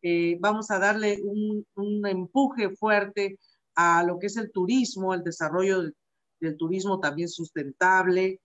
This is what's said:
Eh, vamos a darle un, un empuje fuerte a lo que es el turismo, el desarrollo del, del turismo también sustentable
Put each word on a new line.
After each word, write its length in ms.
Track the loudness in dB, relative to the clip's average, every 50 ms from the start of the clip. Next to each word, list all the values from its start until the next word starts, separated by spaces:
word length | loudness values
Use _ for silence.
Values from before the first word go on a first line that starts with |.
Eh, 360 | 0 2 2 2 2 2 0 2
vamos 300 | 2 0 0 0 -2 -2
a 80 | 0 2
darle 420 | 2 2 2 2 2 0 0 0 -4
un, 420 | -4 -2 -2 -2 -2 -2 -4 -6 _ _
un 320 | -6 -4 -2 -2 -2 0
empuje 640 | -2 -2 -2 -4 0 _ 2 2 2 2 -2 -2 -2
fuerte 680 | -2 _ 0 2 2 2 2 0 -4 -4 -4 -4 -4 -10 _ _ _ _ _ _ _
a 280 | 2 4 4 4 4
lo 160 | 4 2 -2 -2
que 100 | -4 -6
es 80 | -4
el 160 | -6 -8 -4
turismo, 600 | -2 -2 0 2 2 2 2 0 -2 -4 -2 -2 -2
el 100 | -2 -4
desarrollo 580 | -6 -6 -4 -4 -2 0 0 2 2 2 0
del, 140 | -2 -4 -8 _ _ _ _ _ _ _ _ _
del 160 | -6 -6 -4
turismo 440 | -4 -4 -4 -2 -2 -2 -2 -2 0
también 280 | -2 -4 -2 -4 -6 -6
sustentable 1120 | -6 -10 -12 -8 _ -8 -8 -8 -4 _ 2 4 4 4 4 4 2 2 2 0 -2 -6